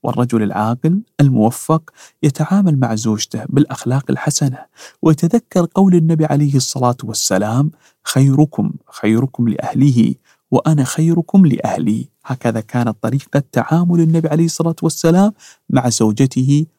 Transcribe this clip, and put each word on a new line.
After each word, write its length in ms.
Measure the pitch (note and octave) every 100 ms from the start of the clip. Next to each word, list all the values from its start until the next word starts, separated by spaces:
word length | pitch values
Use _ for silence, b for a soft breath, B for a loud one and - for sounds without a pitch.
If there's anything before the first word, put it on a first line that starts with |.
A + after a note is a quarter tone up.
والرجل 400 | - - B2 A2+
العاقل 580 | G#2 - G#2+ A#2+ D#3+ F#3+ - -
الموفق 680 | C#3+ B2 G#2+ - - D#3+ - B B B
يتعامل 560 | D3+ - D#3 F#3+ F#3+ C#3+
مع 160 | B2
زوجته 500 | A2 A2 G#2+ - A2 -
بالأخلاق 560 | C#3 D3 - - C3 -
الحسنة، 480 | C3 - - C#3+ B2+ - B B B
ويتذكر 640 | D#3+ D#3 E3+ A#3 _ F#3 E3+
قول 200 | - G3
النبي 300 | F3+ D#3+ D#3+
عليه 320 | D3+ C#3+ D3 C#3
الصلاة 400 | - C3+ B2 B2
والسلام: 680 | A2+ G#2+ - F#2+ G#2 A#2+ D3+ - b b
"خيركم 680 | - C#3 C3+ C3+ D3+ - - - _
خيركم 580 | - G#2+ A2 C3+ - A#2
لأهله 680 | - - - C#3+ A#2+ A2+ - _ _ _
وأنا 340 | B2+ - D3+
خيركم 600 | B2+ - D#3+ E3+ D#3+ G3 F3
لأهلي". 640 | - - - A#2 A2+ B2+ _
هكذا 360 | - C3 A#2+ A2+
كانت 360 | G#2 B2 A#2+ G#2+
طريقة 400 | A#2 C#3 - C#3+ -
تعامل 480 | - A#2 D#3+ F3 F3
النبي 280 | D#3+ D#3+ D#3+
عليه 160 | D3+
الصلاة 320 | E3 - E3 E3
والسلام 500 | D#3+ - E3 F3 G3+ - B B _
مع 180 | B2+ B2
زوجته 800 | A2+ A2 G#2+ C3+ C3 C3 D3 D#3+